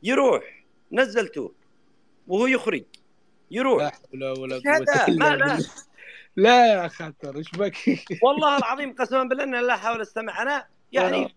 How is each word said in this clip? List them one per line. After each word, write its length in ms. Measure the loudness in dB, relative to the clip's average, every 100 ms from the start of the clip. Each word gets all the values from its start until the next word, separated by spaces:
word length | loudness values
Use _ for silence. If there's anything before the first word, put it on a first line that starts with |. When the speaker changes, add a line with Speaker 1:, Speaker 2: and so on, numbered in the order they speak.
Speaker 1:
يروح، 600 | 0 2 4 2 -2 -20 _ _ _
نزلته 600 | -2 0 0 -4 -6 -10 -12 _ _ _ _ _ _ -6
وهو 200 | -2 0
يخرج، 380 | 0 -2 -6 -8 -20 _ _ _ _ _
يروح. 320 | -4 0 0
Speaker 2:
لا 80 | 0
حول 340 | -6 -20 -12 -8 -8
ولا 160 | -8 -6
Speaker 1:
إيش 80 |
Speaker 2:
قوة 120 | 0 0
Speaker 1:
هذا؟ 320 | 2 2 2
Speaker 2:
إلا 220 | 2 2
Speaker 1:
ما، 60 | 2
لا. 180 | 0
Speaker 2:
بالله. 120 | 0 -4 -10 -20 _ -20 -20 -14 2
لا 300 | 6 8 6
يا 160 | 4 0
خاطر، 480 | -8 -14 -12 -12 -12
إيش 140 | -12
بك؟ 260 | -4 -4 -2 -2 -2
<laughs> 200 | -4 2
Speaker 1:
والله 320 | 2 4 2 2
العظيم 380 | 0 -4 -6
قسمًا 300 | -4 -2 0
بالله 200 | 0 -2
إن 220 | -2 -2 0
لا 100 | -2
حول 260 | -2 -4
استمع. 400 | -6 -8 -10 -6
أنا 240 | -4 -4 -6 _ _
يعني 320 | -2 0 0
Speaker 2:
آه. 60 | -4